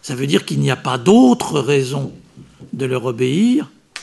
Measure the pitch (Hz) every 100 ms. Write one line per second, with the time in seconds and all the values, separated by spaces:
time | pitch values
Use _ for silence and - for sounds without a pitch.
0 | - 127 139 185 - 139 139 127 - 127
1 | 120 220 254 240 - 151 131 143 131 139
2 | 139 - - - - _ - - 131 127
3 | 120 117 127 151 226 254 - _ _ -